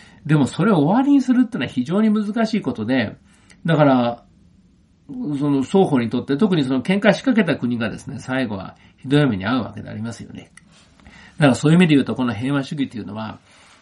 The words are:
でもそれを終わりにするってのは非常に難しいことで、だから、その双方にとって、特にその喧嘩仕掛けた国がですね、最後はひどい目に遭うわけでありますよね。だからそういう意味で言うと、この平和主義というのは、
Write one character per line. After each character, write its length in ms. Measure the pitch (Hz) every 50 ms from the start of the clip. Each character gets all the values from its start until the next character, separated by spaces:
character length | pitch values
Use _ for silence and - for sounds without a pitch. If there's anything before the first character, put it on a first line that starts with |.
| - - - - -
で 80 | 143 156
も 120 | 147 135
そ 180 | - - - 170
れ 80 | 226 202
を 80 | 156
終 140 | 139 160 202
わ 80 | 254 269
り 100 | 285 285
に 80 | 277
す 120 | 247 254 254
る 100 | 247 254
っ 20 |
て 140 | - - 170
の 60 | 123
は 40 | -
非 160 | - 127 123
常 180 | 151 180 208 220
に 100 | 220 208
難 340 | 214 208 208 208 240 220
し 120 | 220 - 196
い 20 |
こ 120 | - 262 123
と 120 | - 208
で、 320 | 208 - - 110 - - - _ _ _ _ _ _ - _ -
だ 120 | 165 160
か 80 | 143 151
ら、 400 | 139 131 123 120 120 120 - _ _ _ _ _ _ _ _ _ _ _ _ _ _ _ _ _ -
そ 420 | - 254 247 294 294 269 147 -
の 120 | - 135 127
双 220 | - - 196 185
方 160 | 131 139 123
に 100 | 117 110
と 100 | 123 123
っ 40 | 120
て、 120 | - 139
特 200 | 143 214 196 185
に 80 | 156 135
そ 80 | 123 135
の 100 | 131 127
喧 160 | - 190 202
嘩 140 | 208 214 -
仕 100 | - -
掛 120 | 277 220
け 100 | 226 190
た 120 | 160 131
国 220 | - - 120 123 113
が 120 | 117 101
で 80 | 92 -
す 100 | - 131
ね、 100 | 143 139
最 280 | - - 127 135 127
後 100 | 107 107
は 200 | 95 90 98 - _ _ _ _
ひ 120 | _ - 131
ど 100 | 139 147
い 60 | 147 131
目 80 | 107
に 100 | 90 90
遭 140 | 107 127 127
う 20 | 101
わ 100 | 101 101
け 100 | 107 95
で 60 | 98
あ 60 | 107
り 80 | 107 110
ま 100 | 117 110
す 120 | - -
よ 80 | - -
ね。 180 | - - _ _ - _ _ _ _ _ _ _ _ - - - - - - _ -
だ 40 | 156
か 40 | 135
ら 60 | 120
そ 140 | - - 147
う 40 | 160
い 20 |
う 40 | 175
意 40 | 185
味 60 | 160
で 60 | 151
言 80 | 135 113
う 20 |
と、 120 | - 110
こ 80 | 127 127
の 100 | 120 107
平 180 | 104 131 135 143
和 120 | 139 131
主 80 | - 165
義 160 | 143 135 -
と 80 | -
い 40 | 110 95
う 40 |
の 80 | 95 107
は、 240 | 110 110 107 - - _ _ _ _ _ _ _ _